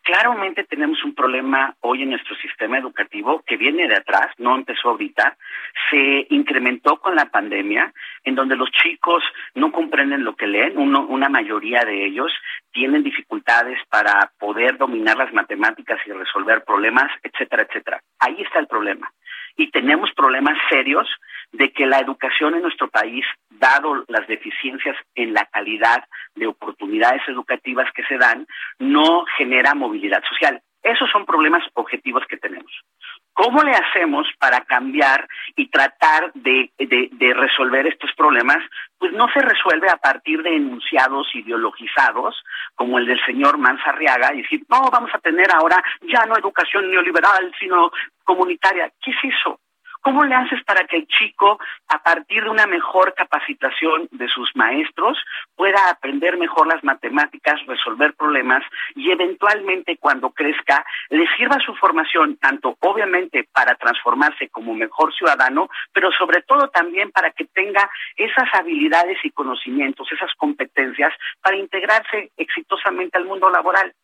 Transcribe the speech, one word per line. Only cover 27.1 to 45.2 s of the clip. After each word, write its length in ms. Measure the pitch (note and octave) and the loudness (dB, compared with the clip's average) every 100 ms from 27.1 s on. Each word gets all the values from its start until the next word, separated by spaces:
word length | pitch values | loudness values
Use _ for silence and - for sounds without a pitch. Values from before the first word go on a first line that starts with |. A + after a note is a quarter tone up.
| C3+ - | 2 -4
educativas 640 | B2+ - B2+ C3+ B2 B2+ | -8 -6 -8 -4 -4 -4
que 120 | - | -6
se 120 | - C3 | -6 2
dan, 300 | A#2+ A#2 D#4 - - - | 2 2 -8 -14 -14 -6
no 460 | C3+ D3 D#3+ E3+ - - | 2 4 4 4 0 -4
genera 380 | B2 B2+ C3 | 0 2 2
movilidad 480 | C#3+ B2 G#2+ G2 F#2+ - | 2 -2 -4 -2 -2 -2
social. 340 | - D3+ - _ _ | 0 0 0 _ _
Esos 280 | A3+ A#3 - | -2 0 0
son 160 | G#3 G3 | -2 0
problemas 360 | D#3 D3+ E3+ - | 2 4 2 0
objetivos 480 | - A2 - C3 A#2+ - | -8 -6 -8 -4 -4 -6
que 80 | A2+ | -10
tenemos. 360 | G#2 - - - _ _ - - _ | -10 -12 -16 -20 _ _ -20 -20 _
¿Cómo 300 | - A#3 C4 | 0 4 4
le 100 | D4+ | 4
hacemos 540 | A3+ - G3 E3 C#3+ D#3 - | 4 2 0 0 0 -4 0
para 260 | C3+ B2 | 2 2
cambiar 640 | - B2 C3 C#3+ C#3 C3+ - - - - | 2 -2 0 2 4 2 -2 -14 -10 -6
y 120 | C3+ | 0
tratar 640 | C#3 C3+ _ D#3 D#3 D#3 | 2 2 _ 4 4 0
de, 380 | - B2+ C3 - - | -4 0 0 0 -6
de, 300 | - D#3 - | 0 0 0
de 220 | A#2+ C3 | 0 0
resolver 520 | - C3+ - B2+ C3 D#3+ | 2 2 2 2 2 0
estos 240 | - D3 - | -2 -8 2
problemas? 420 | D3+ B2 B2 D#3 - - - _ | 4 4 4 2 0 -14 -18 _
Pues 140 | F3 | -4
no 160 | G3+ A#3+ | 2 2
se 80 | C#4 | 4
resuelve 480 | B3+ G#3 F3+ D#3+ F#3 | 2 2 2 2 2
a 80 | F3 | 2
partir 460 | C#3 C3 - D#3+ | 2 0 -2 -2
de 140 | E3 D#3+ | 0 0
enunciados 720 | C#3 B2 - C#3+ C3 C#3 C3+ | -2 -6 -2 2 2 0 -4
ideologizados, 1000 | B2+ G#2+ A#2 G#2+ - A#2 - B2 A2 G3 - - - - | -8 -6 -4 -4 -6 -4 2 2 0 -6 -8 -14 -12 -12
como 240 | - A#2+ B2 | -6 -2 0
el 80 | A#2+ | 0
del 180 | B2 | -2
señor 340 | C3 B2 C#3+ D3 | -2 2 2 4
Manzarriaga, 760 | B2+ C3 - - D3+ B2+ C3 | 2 2 -2 0 2 4 2
y 80 | - | 0
decir, 220 | - D4+ - | -4 -6 2
"No, 220 | B3 C4 | 2 4
vamos 200 | B3 A#3 | 2 0
a 40 | |
tener 320 | - | -2